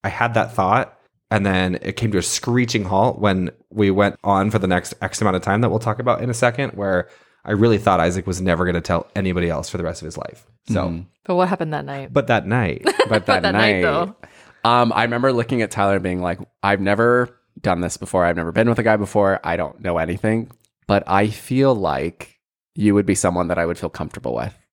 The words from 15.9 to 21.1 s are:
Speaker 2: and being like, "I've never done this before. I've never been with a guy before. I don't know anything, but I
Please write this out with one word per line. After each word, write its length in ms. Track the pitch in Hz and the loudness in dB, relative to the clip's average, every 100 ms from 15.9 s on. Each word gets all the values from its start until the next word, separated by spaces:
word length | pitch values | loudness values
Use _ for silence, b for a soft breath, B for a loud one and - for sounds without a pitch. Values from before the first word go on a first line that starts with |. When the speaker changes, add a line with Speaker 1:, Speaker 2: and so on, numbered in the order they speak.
| 98 | 2
Speaker 2:
and 80 | |
being 180 | 92 90 | 0 -2
like, 180 | 90 87 - _ | -2 -4 -10 _
"I've 180 | 98 101 | 0 0
never 540 | 98 101 117 123 123 _ _ - | 0 2 4 2 0 _ _ -6
done 200 | 101 87 | -2 -2
this 160 | 87 - | -2 -6
before. 260 | 95 95 87 | -4 0 2
I've 120 | 87 | 0
never 160 | 82 | -2
been 160 | 80 117 | 0 2
with 100 | 117 | 2
a 40 | |
guy 120 | 113 107 | 2 2
before. 460 | 98 107 98 98 | 0 2 2 0
I 140 | - 87 | -2 -4
don't 240 | 78 - | -4 -6
know 160 | 95 85 | -4 -2
anything, 520 | 80 92 107 113 113 - _ _ - | -2 -2 -2 -2 -4 -16 _ _ 0
but 160 | 101 | 0
I 200 | - | 2